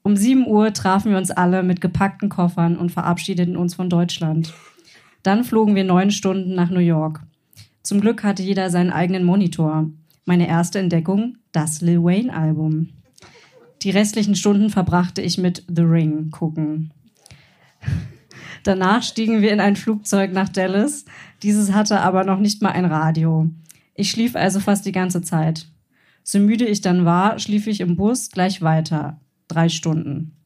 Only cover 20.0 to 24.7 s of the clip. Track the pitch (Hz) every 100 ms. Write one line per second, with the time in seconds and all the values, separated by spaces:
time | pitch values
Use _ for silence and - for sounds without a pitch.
20 | - 196 196 185 190 196 185 196 269 -
21 | - - - _ 208 208 202 202 214 202
22 | 170 185 190 190 202 202 196 - 180 156
23 | 160 160 160 160 160 160 - _ _ -
24 | 202 - 240 - 190 190 202